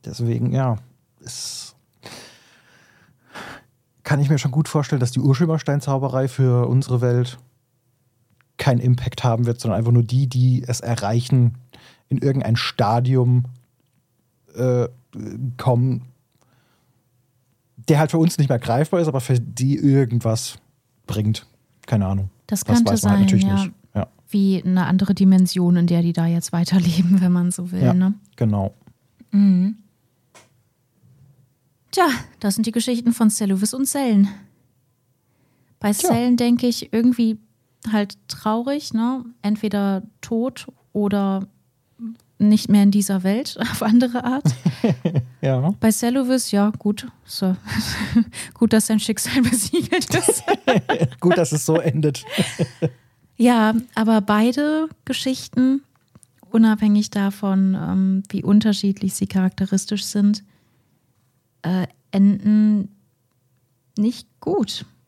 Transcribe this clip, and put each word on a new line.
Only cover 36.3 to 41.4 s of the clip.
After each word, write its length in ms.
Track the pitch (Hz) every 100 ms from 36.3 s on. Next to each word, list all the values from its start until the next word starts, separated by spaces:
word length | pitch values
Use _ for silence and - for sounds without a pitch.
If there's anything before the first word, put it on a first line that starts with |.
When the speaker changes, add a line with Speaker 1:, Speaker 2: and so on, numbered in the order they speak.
| 247
Speaker 2:
denke 300 | 240 240 247
ich 260 | 233 -
irgendwie 460 | 226 233 240 226 214 _ _ _ _ 220
halt 260 | 214 202 - _
traurig, 680 | - 214 220 247 285 294
ne? 320 | 226 233 262 247 -
Entweder 600 | 202 208 214 202 196 190 190 _
tot 460 | - 226 247 247 - _ _
oder 540 | 208 202 202 196 190